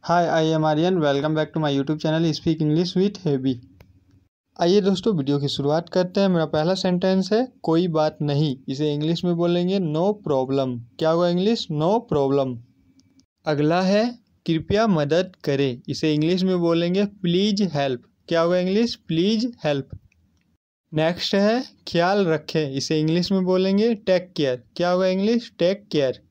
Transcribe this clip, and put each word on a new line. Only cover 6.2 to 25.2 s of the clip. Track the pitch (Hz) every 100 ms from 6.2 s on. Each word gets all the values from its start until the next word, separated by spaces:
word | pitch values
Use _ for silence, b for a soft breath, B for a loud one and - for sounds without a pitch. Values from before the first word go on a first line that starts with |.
हैं। | 196
मेरा | 175 156
पहला | 156 156
सेंटेंस | 185 185 180 185 190 185
है, | 214 254 _
"कोई | - 165 180
बात | 156 151 156
नहीं।" | 147 143 156 131 -
इसे | 135 151
इंग्लिश | 147 151 170
में | 180 170
बोलेंगे, | 175 175 175 196
"No | 170 151 185 208 -
problem।" | 135 131 135 135 123 120 -
क्या | 160
होगा | 165 175
इंग्लिश? | 175 196 226 -
"No | 151 160 220 -
problem।" | 151 139 139 135 120 - _ _ _ _ _ _ _ -
अगला | 147 151 170
है, | 185 202 233 240 _ _ -
"कृपया | 160 156 196 226
मदद | 170 143 160 185 -
करें।" | - 139 139 123 -
इसे | 139 156
इंग्लिश | 151 156 180
में | 185 185
बोलेंगे, | 170 170 170 180 202 -
"Please | 175 180 202 202 196 147
help।" | 139 123 _ _ -
क्या | 165
होगा | 170 180
इंग्लिश? | 180 196 233 - _
"Please | 160 190 226 240 233 156
help।" | 143 135 - _ _ _ _ _ _ _ _ _
नेक्स्ट | 151 160 175 -
है, | 196 202 233 262 _ -
"ख्याल | 170 170 208 190
रखें।" | 160 - 165 151
इसे | 135 - 156
इंग्लिश | 156 170 175
में | 190
बोलेंगे, | 185 185 190 196 226 214
"Take | - 180 175 -
care।" | 143 123 - -
क्या | 175
होगा | 180 185
इंग्लिश? | 185